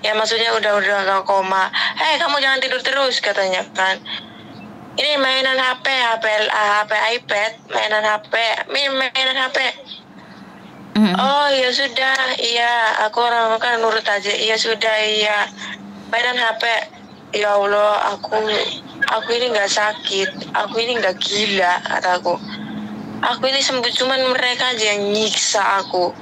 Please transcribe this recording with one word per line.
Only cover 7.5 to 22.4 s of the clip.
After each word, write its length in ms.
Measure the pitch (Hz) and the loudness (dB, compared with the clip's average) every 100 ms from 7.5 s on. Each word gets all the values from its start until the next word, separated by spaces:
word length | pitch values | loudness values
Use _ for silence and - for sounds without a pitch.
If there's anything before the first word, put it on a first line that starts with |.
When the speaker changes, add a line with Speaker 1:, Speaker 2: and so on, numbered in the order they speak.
| 220 - | -4 -6
Speaker 1:
mainan 320 | 220 214 214 | -4 0 0
H 80 | 214 214 214 | 2 0 0
P, 80 | 220 226 - - | -2 0 -2 -4
mi-, 300 | 269 277 269 | -2 0 0
mainan 400 | 262 262 262 262 | -2 0 -2 0
H 80 | 262 254 | -2 0
P." 40 | 262 - - - - - - - - - - - - 214 | -2 -4 -14 -18 -18 -20 -20 -20 -20 -20 -20 -18 -4 2
Speaker 2:
Mm-mm. 160 | 214 180 | 4 4
Speaker 1:
"Oh, 320 | 262 285 285 269 | 4 4 4 4
ya 160 | 254 | 2
sudah, 640 | 247 277 247 262 262 262 254 | 2 -2 0 0 2 0 -2
iya, 640 | 233 233 233 240 226 - 214 | -2 0 2 4 2 2 0
aku 160 | 220 | 2
orang 320 | 240 233 226 220 | 2 4 2 2
kan 160 | 240 233 | 2 2
nurut 240 | 226 220 | 2 2
aja. 300 | 220 202 202 202 | 0 0 0 -2
Iya 240 | 220 220 | 0 0
sudah, 360 | 226 220 226 220 | 0 0 0 2
iya. 480 | 214 214 214 208 202 - - - - - - | 2 2 2 0 -2 -6 -12 -12 -14 -16 -4
Mainan 240 | 226 240 247 | -2 0 0
H 240 | 226 220 | 0 0
P." 40 | 233 220 - - - - - 208 | 0 0 -4 -14 -20 -20 -8 -2
Ya 160 | 208 202 | 2 4
Allah, 640 | 202 208 208 208 - 202 | 4 4 4 4 0 -2
aku, 180 | - 440 214 214 - - - - - | -2 -2 0 0 -2 -6 -12 -4 0
aku 240 | 220 220 233 | 0 0 0
ini 160 | 247 | 2
nggak 160 | 214 196 | 2 2
sakit, 800 | 220 208 208 - 196 190 190 156 | 2 0 0 -4 0 -2 -4 -6
aku 320 | - 202 226 | -4 -2 -2
ini 160 | 233 233 | -2 0
nggak 180 | 190 185 | 0 0
gila, 560 | - 202 214 196 180 180 - | -2 0 0 2 2 2 0
kataku. 500 | - 185 180 175 170 | -2 0 0 0 -2